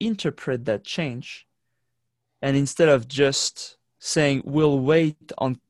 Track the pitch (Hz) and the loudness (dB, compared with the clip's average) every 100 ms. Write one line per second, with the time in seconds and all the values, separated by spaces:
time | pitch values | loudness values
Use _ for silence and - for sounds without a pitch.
0 | 220 202 160 - - 127 117 104 - - | -4 -2 -4 -6 -4 -4 -2 -4 -4 -6
1 | 151 120 - - _ _ _ _ _ _ | -6 -6 -12 -18 _ _ _ _ _ _
2 | _ _ _ _ 139 139 139 - 160 135 | _ _ _ _ 0 0 0 2 4 4
3 | 120 135 139 135 - - - - _ _ | 2 0 0 2 -4 -6 -16 -20 _ _
4 | - 165 147 135 - 147 151 139 131 160 | -4 0 2 0 -2 2 2 2 2 4
5 | 156 151 - - 131 127 | 2 -2 -10 -4 -4 -4